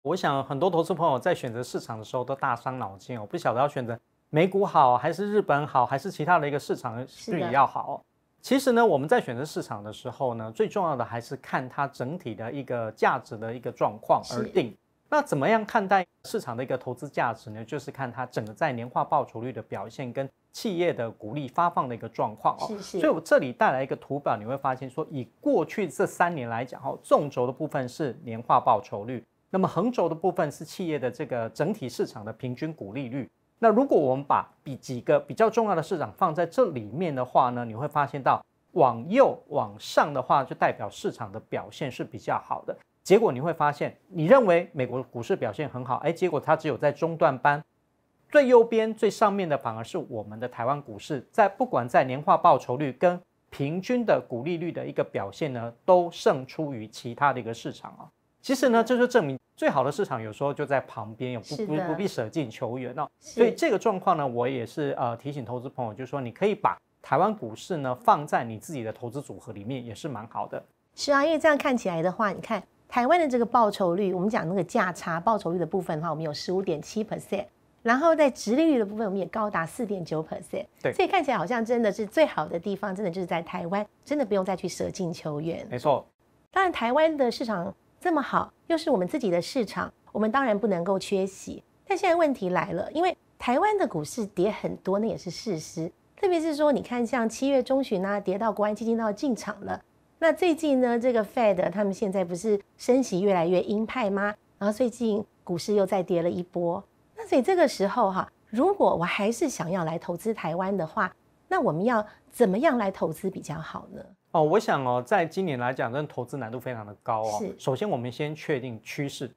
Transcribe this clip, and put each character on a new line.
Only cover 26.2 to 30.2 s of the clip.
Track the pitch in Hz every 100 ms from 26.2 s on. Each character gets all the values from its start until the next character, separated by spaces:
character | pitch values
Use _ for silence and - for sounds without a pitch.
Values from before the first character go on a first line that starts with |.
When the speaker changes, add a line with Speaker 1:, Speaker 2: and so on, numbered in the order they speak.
| 175
Speaker 1:
年 | 170 117
来 | 113
讲 | 131 -
哦， | 131 135
纵 | - - 143
轴 | 127
的 | 123
部 | 131 151
分 | 147 127
是 | - 151 110
年 | - 113
化 | 120 139
报 | 127 110
酬 | - 104
率， | 110 123 - _ _
那 | 190
么 | 180
横 | 160 220
轴 | 240 175
的 |
部 | 160